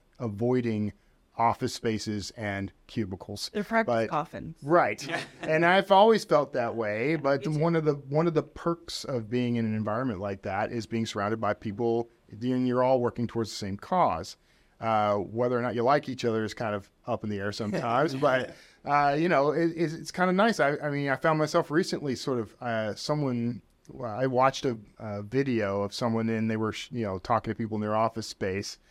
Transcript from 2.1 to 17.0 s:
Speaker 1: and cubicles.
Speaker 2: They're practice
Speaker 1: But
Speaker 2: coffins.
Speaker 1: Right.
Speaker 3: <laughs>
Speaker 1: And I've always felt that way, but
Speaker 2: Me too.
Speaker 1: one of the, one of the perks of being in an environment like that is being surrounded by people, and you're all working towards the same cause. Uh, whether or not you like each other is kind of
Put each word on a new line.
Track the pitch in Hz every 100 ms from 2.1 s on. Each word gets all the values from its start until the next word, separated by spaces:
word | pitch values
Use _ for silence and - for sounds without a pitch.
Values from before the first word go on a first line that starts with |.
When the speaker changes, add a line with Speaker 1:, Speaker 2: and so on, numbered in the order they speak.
| 104 90 -
Speaker 1:
and | 107 98 98 - -
cubicles. | - 98 95 - 101 -
Speaker 2:
They're | 214
practice | 196 226 220
Speaker 1:
But | 117 110
Speaker 2:
coffins. | 156 160 104 160 -
Speaker 1:
Right. | 139 170 123 107 135 165 -
Speaker 3:
<laughs> | -
Speaker 1:
And | - 156 170
I've | 190 190
always | 190 220 220 -
felt | 151 139
that | 131 117 110
way, | 107 107 131 160
but | 139 139 156
Speaker 2:
Me |
too. | 151
Speaker 1:
one | 165 165
of | 151
the, | 139 135
one | 147 170
of |
the | 156
perks | - - 170 170 - - -
of | 127 107
being | 123 120 120
in | 113
an |
environment | 110 107 110 131 92
like | 101 98
that | 104 95 110
is | 120 107
being | 113 113
surrounded | 104 101 110
by | 104
people, | 104 113 101 117 117 117 _ _
and | 104 123 127 127
you're | 123
all | 127 131
working | 120 - 117
towards | 117 107
the | -
same | 101 98
cause. | - 180 143 80 - - _ _ _ -
Uh, | 113 110 104 101
whether | 92 110 123 123
or |
not | 120 110
you |
like | 117 147 143
each | 123
other | 120 110
is | 107
kind | - 117 104
of | - _